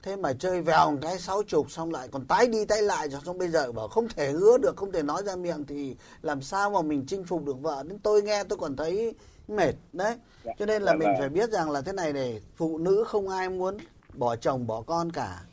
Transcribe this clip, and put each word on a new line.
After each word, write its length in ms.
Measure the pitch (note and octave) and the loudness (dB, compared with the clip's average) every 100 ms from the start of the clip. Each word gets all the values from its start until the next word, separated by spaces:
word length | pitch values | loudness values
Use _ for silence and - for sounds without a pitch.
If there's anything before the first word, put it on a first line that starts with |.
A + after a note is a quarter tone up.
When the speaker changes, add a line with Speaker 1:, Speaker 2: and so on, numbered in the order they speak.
Speaker 1:
Thế 140 | - G3 | -8 -4
mà 160 | E3+ | -2
chơi 300 | B2+ F#3 F3+ | -2 0 0
vèo 280 | E3+ D#3+ D#3 | 4 6 6
một 80 | D3 | 2
cái 160 | D3 F3+ | -4 -6
sáu 240 | F3+ G3 | -2 -2
chục 280 | G#3 - B2 | 2 0 0
xong 200 | - E3 | -4 -6
lại 180 | D#3 B2+ | -6 -8
còn 160 | C3+ B2+ | -10 0
tái 200 | F3+ A#3+ | 4 4
đi 180 | A3+ | 2
tái 180 | G3+ G#3 | 0 2
lại, 260 | G#3 E3+ D3+ | 2 0 -2
xong 280 | C#3 C#3+ F3+ | -6 -8 -4
bây 100 | F3+ | 2
giờ 240 | D#3+ C3+ | 2 2
bảo 160 | A#2 A2 | -4 -2
không 200 | - A#2 | 0 -2
thể 220 | - C#3+ | -2 -2
hứa 280 | D3 G3+ B3 | 4 8 8
được, 180 | G3+ - | 6 0
không 160 | G3 | -4
thể 100 | F3+ | -2
nói 200 | D3 D#3+ | 0 -2
ra 140 | G3+ F#3 | -4 -4
miệng 280 | F3 D#3 C#3 | -4 -4 -6
thì 300 | C#3+ C#3 A#2 - - | -8 -8 -10 -16 -10
làm 200 | D#3 C#3+ | -4 -4
sao 280 | C3+ G3 G3+ | -4 0 2
mà 120 | G3+ | 2
mình 220 | D#3 D3 C3 | 2 0 -2
chinh 180 | G3 | -6
phục 200 | F3+ F3 | -4 -4
được 160 | C#3+ B2+ | -2 -4
vợ. 220 | D3+ C#3 C#3 | -4 -4 -8
Nên 120 | G3+ | -2
tôi 240 | G#3 G#3+ | 4 4
nghe 220 | G#3 G#3 | 4 -2
tôi 140 | G3 G3+ | -2 -4
còn 180 | E3+ C3+ | -4 -4
thấy 380 | D#3 F#3+ A3+ - - - - | -2 0 -2 -6 -20 -20 -8
mệt 260 | G#3 D#3+ - - | 0 0 0 -10
đấy. 240 | F3 G3+ A#3+ - - | -2 -2 -2 -12 -16
Speaker 2:
Dạ. 80 | - - | -12 -6
Speaker 1:
Cho 80 | G#3 | 0
nên 160 | G#3+ | 2
là 100 | G3 | 2
Speaker 2:
Dạ 60 | - | 4
Speaker 1:
mình 100 | D#3 | 4
Speaker 2:
vâng. 80 | F#2 | 2
Speaker 1:
phải 100 | C#3 | 2
biết 220 | D#3 A3+ | 0 0
rằng 200 | G#3+ D#3+ | 0 0
là 100 | C#3+ | -2
thế 120 | C3+ | -4
này 200 | G3 E3 | -4 -2
này, 280 | C#3+ B2+ A2+ - - | -2 -4 -6 -12 -4
phụ 220 | E3 D#3 | -4 0
nữ 260 | E3+ G3 A3+ | 2 2 4
không 220 | G#3+ F#3+ | 0 -2
ai 200 | F#3+ F#3 | -4 -4
muốn 280 | F#3 F#3 G3+ - - _ | -2 -2 -4 -12 -20 _
bỏ 220 | - A#2+ A#2 | -2 -2 0
chồng 300 | E3 C3+ A#2+ | 0 0 -2
bỏ 160 | A2+ A2+ | -6 -2
con 260 | E3+ E3+ | -2 -2
cả. 300 | E3 A2+ F2+ F2+ | -4 -6 -8 -16